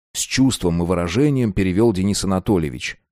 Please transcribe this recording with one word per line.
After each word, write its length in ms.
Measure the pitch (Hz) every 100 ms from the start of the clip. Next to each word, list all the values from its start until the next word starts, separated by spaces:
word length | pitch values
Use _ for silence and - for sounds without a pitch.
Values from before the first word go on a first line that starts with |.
| _ -
с 40 |
чувством 640 | - - 131 - 90 85
и 40 | 85
выражением 680 | 90 87 95 151 135 117
перевёл 400 | 95 95 90 117
Денис 300 | 92 98 98
Анатольевич. 760 | 95 95 90 98 76 62 - - _